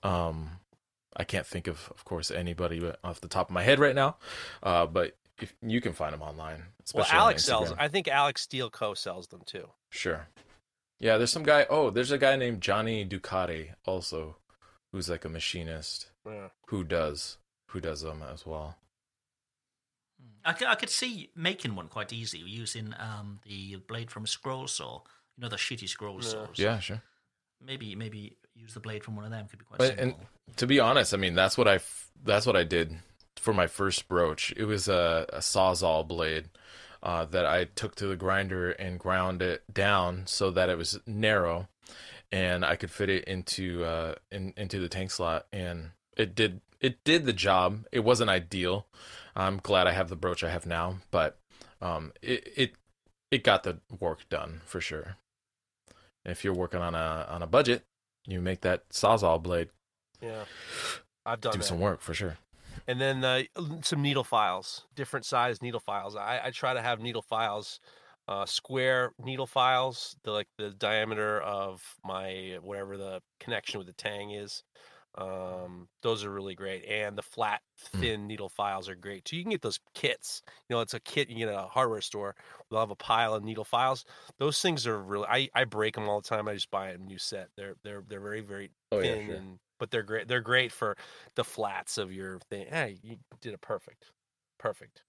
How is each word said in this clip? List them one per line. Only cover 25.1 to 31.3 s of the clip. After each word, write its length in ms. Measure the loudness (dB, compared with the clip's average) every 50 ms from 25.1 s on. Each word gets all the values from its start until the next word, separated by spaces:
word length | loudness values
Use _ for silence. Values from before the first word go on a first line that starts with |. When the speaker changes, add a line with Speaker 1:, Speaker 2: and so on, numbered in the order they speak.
| -20 _ _ _ _
Speaker 3:
You 60 | -12 -10
know, 60 | -8
the 80 | -4
shitty 320 | -4 -4 -4 -4 -8 -8 -8
scroll 280 | -8 -8 -8 -10 -10
Speaker 2:
Yeah. 120 | -8 -6 -6
Speaker 3:
saws. 200 | -6 -6 -8 -10 -4 0
Speaker 1:
Yeah, 200 | 0 2 2 0
sure. 220 | -2 -4 -6 -8 -8 _ _ _ _ _ _ _ _ _ _ _ -14
Speaker 3:
Maybe, 300 | -12 -10 -10 -10 -10 -10
maybe 420 | -8 -10 -10 -10 -12 -14 -14 -18 _ _ -20 _
use 200 | -20 -20 -18 -16
the 60 | -14
blade 240 | -12 -10 -10 -10 -8
from 120 | -8 -10
one 80 | -8 -8
of 60 | -8
them. 160 | -10 -10 -12 -12
Could 100 | -16 -20
be 60 | -20
quite 140 | _ 0 2
Speaker 1:
But, 200 | 2 2 4 2
Speaker 3:
simple. 220 | -2 -2 -2 -6 -14 -20 _ _ _ -18
Speaker 1:
and 80 | -4
to 100 | -2 2
be 140 | 6 8 8
honest, 320 | 8 8 8 6 6 4 2
I 40 |
mean, 180 | 2 2 2